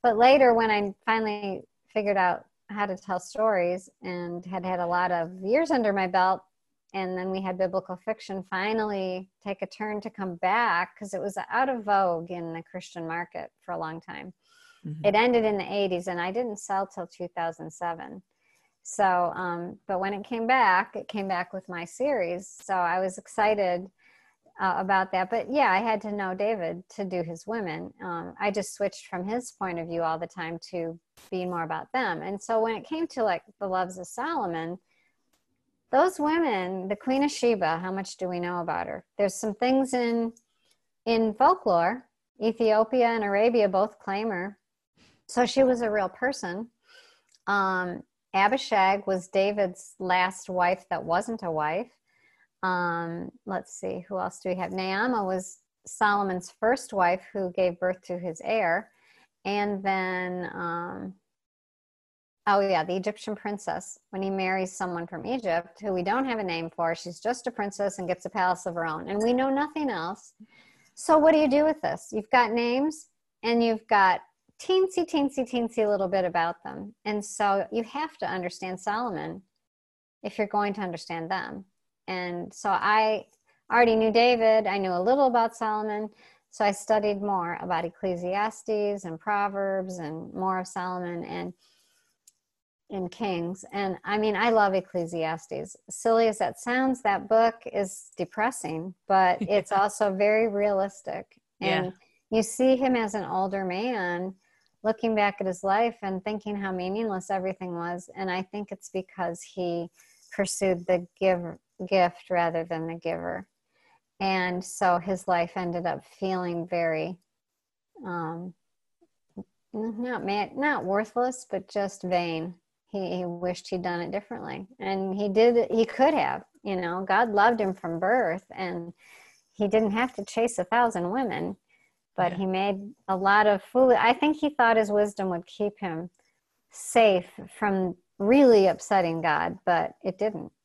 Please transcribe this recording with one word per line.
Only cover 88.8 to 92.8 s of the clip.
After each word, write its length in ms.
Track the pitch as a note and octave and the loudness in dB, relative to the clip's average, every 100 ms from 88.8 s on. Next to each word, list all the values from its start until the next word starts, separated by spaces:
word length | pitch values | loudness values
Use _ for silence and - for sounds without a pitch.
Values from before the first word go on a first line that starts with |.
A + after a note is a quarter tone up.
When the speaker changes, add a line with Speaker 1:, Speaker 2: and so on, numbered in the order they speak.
| G#3 G3+ | 0 -2
Speaker 1:
and 160 | F3+ D#3+ | -8 -8
Proverbs 800 | - G3+ G3+ G3 G3 F#3+ F#3+ F3+ | -4 -2 -2 -2 -2 -2 -4 -8
and 340 | D3+ D#3+ - | -8 -10 -10
more 260 | - F#3+ F#3 | -4 -2 -2
of 60 | F3+ | -4
Solomon 560 | F#3+ F3+ F3+ F3 E3+ | -8 -6 -6 -6 -8
and 280 | - F3 F3+ - _ _ _ _ _ _ _ _ _ _ _ _ | -8 -8 -10 -12 _ _ _ _ _ _ _ _ _ _ _ _